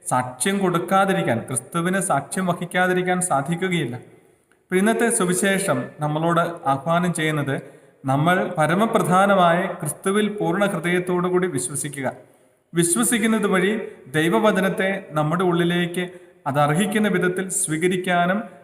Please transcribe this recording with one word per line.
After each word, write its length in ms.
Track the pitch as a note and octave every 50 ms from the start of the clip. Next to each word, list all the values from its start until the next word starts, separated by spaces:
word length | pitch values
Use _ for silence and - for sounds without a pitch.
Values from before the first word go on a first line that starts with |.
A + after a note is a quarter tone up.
| _ -
സാക്ഷ്യം 440 | C#3+ B2+ B2 B2 - - - G3 G3 G3+ F#3+
കൊടുക്കാതിരിക്കാൻ, 760 | F3+ D#3+ E3+ F3 - F#3+ G3 G3 F#3+ F#3 F3+ D#3+ D3+ A#2+ A2 -
ക്രിസ്തുവിന് 520 | - C3+ B2 - - - E3+ E3 F3+ F#3 G3 F3+ -
സാക്ഷ്യം 360 | D#3+ C#3 C#3+ - - F#3+ F#3+ F3+
വഹിക്കാതിരിക്കാൻ 640 | E3+ F3+ F3+ E3+ - F#3 F3+ F#3 F#3 F#3 F3 F3+ F3+ F3+ F3 -
സാധിക്കുകയില്ല. 680 | D3+ C3+ C#3 D#3+ E3+ E3+ F3+ F#3+ F3 E3+ D3 B2+ A#2+ A#2+ - - - - _ _ _ _ _ _ _ _ _
അപ്പോൾ 140 | _ F#3 F#3
ഇന്നത്തെ 260 | G3 A3 A3+ A3+ A#3 A#3 -
സുവിശേഷം 600 | - F#3 F3 F3+ F3+ - G3 F#3+ F#3+ - - C#3+ B2+ B2+ - - - D3+
നമ്മളോട് 400 | D3+ D3+ D#3 D#3+ E3+ E3+ E3 E3 - - - - C3+
ആഹ്വാനം 400 | C3+ C3+ - E3 E3 F3 F3 F3+ E3+ E3+
ചെയ്യുന്നത്, 360 | D#3 D#3 D#3 D3+ C3+ C3 C3+ E3+ - - - - - - _ _ - C3+
നമ്മൾ 240 | C3 C#3+ D3+ F3 F3+ F#3+ - - -
പരമപ്രധാനമായ 1040 | - D3+ D3+ E3+ F#3+ A3 A3+ - - F3+ C#3+ F3+ F#3 G3 G3+ G3+ F#3+ F3 E3+ E3+ F3 F#3 - F3 -
ക്രിസ്തുവിൽ 440 | - D3 - - - F#3+ G3 G#3 G#3+ G#3 -
പൂർണ്ണ 260 | - E3 E3 E3+ G3 G#3 G3 -
ഹൃദയത്തോടു 540 | E3+ D#3 F3 F3 F3+ F3+ F3+ F3+ F3 F3 F3+ F3+
കൂടി 140 | F3+ F3+ F3+ D3
വിശ്വസിക്കുക. 500 | C3 - - D3 C3+ - D3 C#3 C#3+ C3 A#2+ - - - _ _ _ _ _ _ _ _ _ - E3
വിശ്വസിക്കുന്നത് 680 | E3+ E3+ - A3+ A#3+ - B3 A3+ G#3 A3 A3 A3 G3 G3+ F#3
വഴി 180 | F#3 F3+ G3 A3 A#3 - - - - - - -
ദൈവവചനത്തെ 720 | D#3 D#3 E3+ F#3+ A3+ G#3+ G#3+ G3 F#3+ F#3 F#3+ E3+ E3+ F#3+ F#3+ G3 F#3+ F#3+ - D3
നമ്മുടെ 260 | D#3 D3 D3+ E3 F3 F#3+ F3+
ഉള്ളിലേക്ക് 540 | F3 E3+ F3 E3+ F3 F3 F3 E3+ F3 F#3 F3+ F3 - - - - - _ _ D3
അതർഹിക്കുന്ന 580 | C3 D3 D3 C#3+ D3+ E3 G#3+ G3 G#3 A3 G#3 G#3 F3+
വിധത്തിൽ 300 | F3+ F3 F3+ F3+ F#3 F#3+ F#3+ E3+ -
സ്വീകരിക്കാനും 800 | - - D#3 D#3 E3 F3+ F#3+ F#3 F3+ F#3 F3+ F3 F3 F3 F#3+ G#3+ A#3 G3+ - -